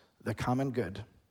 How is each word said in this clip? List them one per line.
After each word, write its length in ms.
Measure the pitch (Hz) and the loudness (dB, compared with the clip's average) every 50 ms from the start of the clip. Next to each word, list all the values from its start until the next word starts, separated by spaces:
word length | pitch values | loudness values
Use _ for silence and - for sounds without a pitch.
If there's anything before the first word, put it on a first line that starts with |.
| - _ _ _ - | -20 _ _ _ -4
the 100 | - 113 | -4 -2
common 380 | - - 123 123 131 135 139 | 0 2 2 2 2 2 2
good. 320 | 120 123 110 80 98 107 107 - - - - _ | 0 0 -2 -2 -4 -8 -10 -12 -16 -20 -20 _